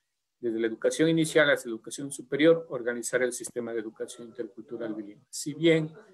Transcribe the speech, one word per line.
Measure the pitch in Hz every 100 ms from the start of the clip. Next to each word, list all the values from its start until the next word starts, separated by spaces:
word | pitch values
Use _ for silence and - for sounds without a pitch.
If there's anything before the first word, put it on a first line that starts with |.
| _ _ _ _
desde | 120 113
la | 113
educación | 117 127 127 160
inicial | 165 156 160 147
hasta | 131 123
la | 113
educación | - - 139
superior, | - - 139 156 165 -
organizar | 139 120 120 117 123
el | 123
sistema | 120 113 120 117
de | 117
educación | 110 107 120 - 117
intercultural | 113 110 - 107 120 110
bilingüe. | 107 101 104 _
Si | - 151
bien | 143 165 160 160 - -